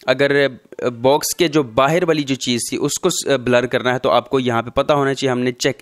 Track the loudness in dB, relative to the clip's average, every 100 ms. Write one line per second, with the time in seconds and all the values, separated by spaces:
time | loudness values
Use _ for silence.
0 | -2 0 2 2 0 -2 _ -6 -6 0
1 | 2 2 0 -2 0 2 0 0 2 2
2 | 0 0 -2 -4 -2 -4 -4 -4 -4 -2
3 | -2 -2 0 0 2 2 2 -2 0 0
4 | 2 0 0 -2 0 -2 -2 -2 0 2
5 | 0 0 -2 0 -2 -2 -2 -4